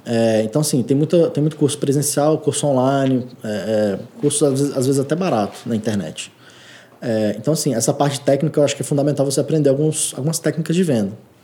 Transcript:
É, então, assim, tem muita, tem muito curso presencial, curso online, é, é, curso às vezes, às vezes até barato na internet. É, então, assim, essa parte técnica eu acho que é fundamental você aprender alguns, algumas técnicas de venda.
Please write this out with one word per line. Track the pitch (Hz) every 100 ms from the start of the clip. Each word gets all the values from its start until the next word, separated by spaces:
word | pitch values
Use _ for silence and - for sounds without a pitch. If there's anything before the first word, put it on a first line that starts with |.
| -
É, | 117 113 110
então, | 110 147
assim, | 156 135
tem | 110 135
muita, | 156 175 165
tem | 147
muito | 151 -
curso | 143 -
presencial, | 139 139 143 - 147 151
curso | - 139 147
online, | 131 131 139 135 131 - -
é, | 110
é, | 107 95 110 104 92 - -
curso | 147 - 143
às | 135
vezes, | 143 135
às | 127
vezes | 139
até | 135 160
barato | 185 117 101 - 113
na | 113
internet. | 117 104 82 - - _ - - - - - -
É, | 123 110 107 107
então, | 147
assim, | 156 147 117
essa | 120
parte | 139 143 135
técnica | - 139 156 151
eu |
acho | 139
que | -
é | 123
fundamental | 143 143 143 139
você | 135
aprender | 139 156 139
alguns, | 135 156 156 - -
algumas | 143 160
técnicas | 156 147 156 170
de |
venda. | 175 135 98 110 - _